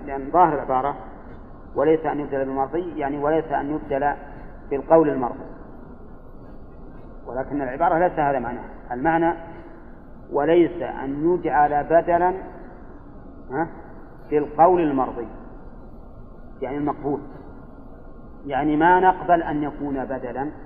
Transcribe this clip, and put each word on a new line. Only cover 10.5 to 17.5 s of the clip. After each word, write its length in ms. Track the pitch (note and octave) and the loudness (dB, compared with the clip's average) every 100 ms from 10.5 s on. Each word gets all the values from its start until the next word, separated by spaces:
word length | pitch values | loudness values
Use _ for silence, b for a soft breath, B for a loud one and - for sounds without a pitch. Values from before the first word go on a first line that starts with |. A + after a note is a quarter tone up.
| F3 D#3+ - | 6 6 2
أن 480 | - - C3+ C#3+ D#3+ | -6 -6 -6 -2 2
يجعل 540 | F3+ E3 C#3 D3 D3 | 2 2 4 4 2
بدلا"، 500 | C#3 E3 E3 E3+ F3+ F#3+ - - - - - - - - - - - | 4 4 6 4 4 0 -6 -14 -16 -16 -16 -16 -18 -18 -18 -16 -6
ها، 180 | C3 E3 - - - - - - | -4 -4 -6 -16 -16 -18 -18 -2
"بالقول 500 | D3+ C#3 - E3+ F3+ | 0 2 6 8 8
المرضي"، 480 | D#3 C3+ B2 A2+ A2 - - - - - - - - - - - - - | 4 2 0 -4 -8 -10 -14 -16 -16 -16 -16 -16 -16 -16 -16 -16 -16 -8
يعني 140 | B2+ C#3+ | -6 -2
المقبول، 440 | D3 C3+ C3+ C#3+ - - - | -2 -2 -2 -2 -4 -14 -16